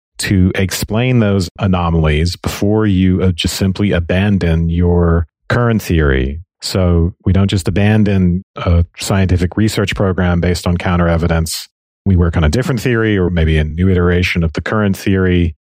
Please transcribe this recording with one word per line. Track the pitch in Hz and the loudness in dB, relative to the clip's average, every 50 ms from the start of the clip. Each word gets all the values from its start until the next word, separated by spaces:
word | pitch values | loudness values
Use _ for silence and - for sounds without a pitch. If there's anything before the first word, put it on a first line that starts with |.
| _ _ _ - | _ _ _ -10
to | - - 104 95 92 95 - | -4 0 2 2 2 2 2
explain | - 98 90 - - - - 104 110 123 127 127 120 | 0 -4 -4 -4 -6 -6 -4 -4 -2 0 0 2 2
those | 110 101 98 98 90 - - - | 2 2 0 0 -2 -4 -6 -4
anomalies | - 98 92 87 87 85 82 82 78 78 76 76 80 87 87 | -2 0 0 0 0 0 0 0 2 2 2 0 0 -2 -4
before | - - 80 - - - 101 107 110 110 | -6 -8 -10 -6 -4 -2 0 0 2 2
you, | 104 98 92 95 92 90 92 | 2 2 2 2 2 2 2
uh, | 87 95 | 0 0
just | 87 80 - 85 - | 0 -2 -4 -4 -4
simply | - 104 95 92 - 104 101 | -2 -2 -2 0 0 -2 0
abandon | - 87 82 80 90 92 98 104 101 92 87 85 82 82 85 82 | 0 0 0 0 0 0 0 0 0 0 0 0 0 0 0 0
your | 85 87 87 87 87 87 87 85 82 85 85 - _ _ _ - | 0 0 2 2 2 2 2 2 2 0 -2 -4 _ _ _ -4
current | - 123 120 117 113 107 | -2 0 0 2 0 0
theory. | - - 92 80 76 71 65 65 64 67 71 80 90 - _ _ | 0 0 0 2 2 2 2 2 0 -2 -6 -8 -14 -18 _ _
So | - - - 98 92 87 87 85 82 85 - - _ | -10 -4 -2 0 2 2 2 2 2 0 -2 -4 _
we | - | 0
don't | 90 95 98 98 | 2 2 2 2
just | - 101 - - | 0 -2 -2 -2
abandon | 90 101 101 104 107 107 104 98 101 95 92 87 85 92 - - _ - | 0 0 2 2 2 2 2 2 2 2 2 2 0 -2 -4 -10 _ -6
a | - 90 85 85 85 - _ - | -2 0 2 2 2 0 _ -10
scientific | - - 107 98 95 87 95 82 92 87 - | -6 -2 0 0 2 2 2 0 0 -2 0
research | - 110 110 - - 104 92 95 | 0 0 0 0 -2 -2 -2 -2
program | - 107 95 90 87 92 90 87 87 | -2 -2 0 0 0 0 0 0 0
based | 85 90 90 - - 92 | 0 0 -2 -2 -2 -2
on | 87 87 | -2 -2
counter | - 95 90 87 87 85 | -2 -2 0 0 2 0
evidence. | 85 82 82 85 82 82 82 80 - - - - _ _ _ _ _ _ _ | 0 0 0 0 0 -2 -2 -4 -6 -10 -12 -16 _ _ _ _ _ _ _
We | 101 95 85 | 0 2 2
work | 87 82 82 | 2 2 0
on | - 85 | 0 0
a | - | 0
different | - - 170 - 135 113 | 0 0 -2 -2 -4 -2
theory | - 131 123 113 113 110 104 98 | -2 -2 0 0 0 0 0 0
or | 90 85 | 0 0
maybe | 90 85 80 78 78 78 | 0 0 0 0 0 0
a | 78 | -2
new | 76 76 82 90 95 | -2 -2 -2 0 2
iteration | 92 90 87 90 87 87 90 87 - 92 82 | 2 2 2 2 2 0 0 -2 -2 -2 -2
of | 80 - | -2 -4
the | - | -6
current | 87 - - 110 107 101 95 - | -6 -4 -2 -2 0 0 -2 -2
theory, | - 110 95 95 95 92 90 87 87 82 78 - _ _ | -2 -2 0 0 2 2 2 2 0 -2 -4 -8 _ _